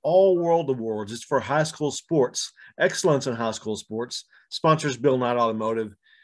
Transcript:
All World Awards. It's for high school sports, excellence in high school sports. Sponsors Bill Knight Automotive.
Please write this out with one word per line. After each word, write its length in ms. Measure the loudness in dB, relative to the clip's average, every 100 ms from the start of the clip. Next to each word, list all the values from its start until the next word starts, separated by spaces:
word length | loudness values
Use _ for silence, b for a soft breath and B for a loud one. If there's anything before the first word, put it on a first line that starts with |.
All 380 | 2 4 6 4
World 320 | 2 2 2
Awards. 400 | -2 -2 -4 -6
It's 120 | -10
for 160 | -2 -2
high 220 | 0 0
school 300 | 0 -2 -4
sports, 600 | -4 -2 2 2 0 -10 B B B
excellence 480 | -2 0 0 2 0
in 80 | -4
high 160 | -4
school 240 | -4 -8 -8
sports. 500 | -8 -8 -8 -10 -14 b b
Sponsors 480 | -2 0 2 0 0
Bill 220 | 0 2
Knight 180 | 0 0
Automotive. 560 | 0 0 -2 -4 -6 -10 b b